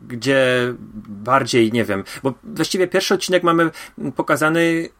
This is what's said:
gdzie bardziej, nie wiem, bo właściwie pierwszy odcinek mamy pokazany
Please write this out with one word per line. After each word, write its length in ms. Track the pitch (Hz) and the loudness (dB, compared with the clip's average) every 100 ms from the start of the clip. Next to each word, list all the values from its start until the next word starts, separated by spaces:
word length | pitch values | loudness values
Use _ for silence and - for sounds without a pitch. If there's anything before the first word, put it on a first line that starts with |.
gdzie 420 | - 120 123 135 131 127 123 117 107 107 104 | -12 -6 0 2 4 2 -2 -4 -14 -16 -14
bardziej, 640 | 101 110 135 120 123 113 | -10 0 0 4 4 4
nie 120 | 120 | 2
wiem, 200 | 101 98 95 - | 0 -2 -4 -6
bo 120 | - 127 | -6 -6
właściwie 420 | - - 156 190 180 | -12 -6 -4 0 0
pierwszy 260 | 185 - | 0 0
odcinek 280 | 190 - 185 | -2 2 2
mamy 280 | 175 165 165 - - - 143 135 | 4 2 2 -2 -20 -10 -8 -6
pokazany 720 | 156 147 156 165 165 165 165 | -2 2 2 2 2 0 -4